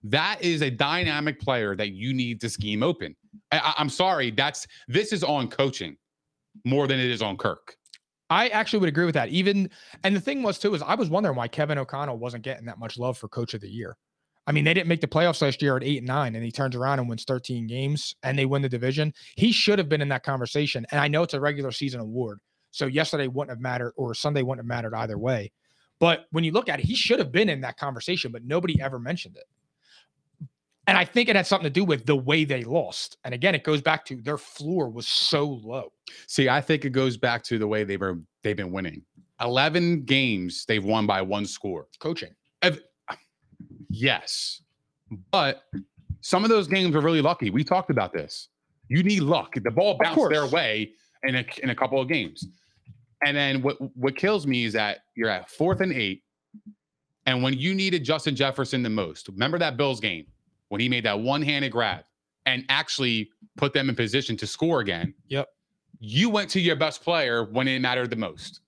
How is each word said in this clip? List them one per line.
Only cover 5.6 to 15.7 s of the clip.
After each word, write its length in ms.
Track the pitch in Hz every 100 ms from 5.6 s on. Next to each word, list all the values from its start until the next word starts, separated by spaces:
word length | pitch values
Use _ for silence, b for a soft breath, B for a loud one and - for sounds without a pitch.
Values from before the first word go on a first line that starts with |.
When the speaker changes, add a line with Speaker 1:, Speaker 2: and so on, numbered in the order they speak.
| 135 123 85 67 _ _ _ _ _ 107
Speaker 1:
more 240 | - 135 139
than 120 | 131
it 100 | 127
is 120 | 117
on 160 | 107 95
Kirk. 380 | 104 85 - - _ - _ _ _
Speaker 2:
I 180 | 170 240
actually 300 | 214 220 220
would 100 | 180
agree 160 | 147 175
with 100 | 147
that. 140 | 117
Even, 400 | 165 190 202 190 B B B
and 120 | 190 196
the 60 |
thing 220 | 262 277
was 140 | 233 -
too, 160 | 208
is 80 | 180
I 140 | 151 220
was 140 | 190
wondering 260 | 170 208 127
why 120 | 117
Kevin 300 | - 151 147
O'Connell 400 | 131 139 143 117
wasn't 260 | 120 120
getting 220 | 117 123 117
that 140 | 98
much 180 | 113 120
love 200 | 123 123
for 100 | -
Coach 260 | - 117
of 80 | 110
the 80 | 98
Year. 280 | 107 92 - _ _ _ _ -
I 60 |
mean, 100 | 151
they 100 | 147
didn't 140 | 175 165
make 140 | 165
the 60 | 156
playoffs 360 | 156 175 156
last 180 | 143 127
year 160 | 143